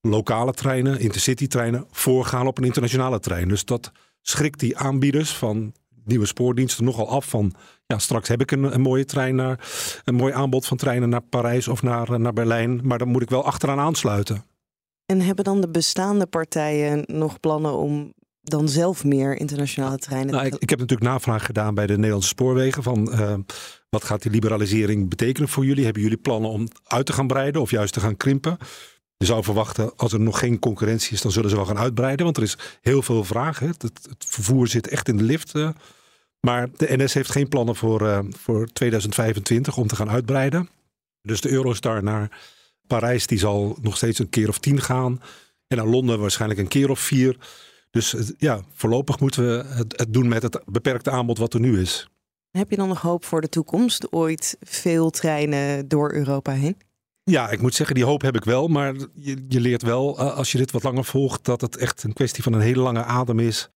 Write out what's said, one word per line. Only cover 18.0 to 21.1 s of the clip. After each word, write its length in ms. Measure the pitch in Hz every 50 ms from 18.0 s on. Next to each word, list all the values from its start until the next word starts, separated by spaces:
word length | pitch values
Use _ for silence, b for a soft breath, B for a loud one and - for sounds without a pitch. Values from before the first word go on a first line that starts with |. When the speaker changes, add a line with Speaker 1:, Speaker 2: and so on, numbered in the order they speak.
| 147 - _ _ _ _ _ _ _
Speaker 2:
dan 260 | - 151 151 151 156
zelf 340 | 135 160 170 185 185 - -
meer 320 | 143 139 135 135 139 139 -
internationale 580 | - 143 143 143 143 135 - - 135 131 135
treinen 360 | 135 - - 135 131 135 139 139
Speaker 1:
Nou, 160 | 131 135 135
Speaker 2:
te 60 | 135
Speaker 1:
ik, 60 | -
ik 80 | - -
heb 100 | 147 120
natuurlijk 320 | 127 120 131 107 110 120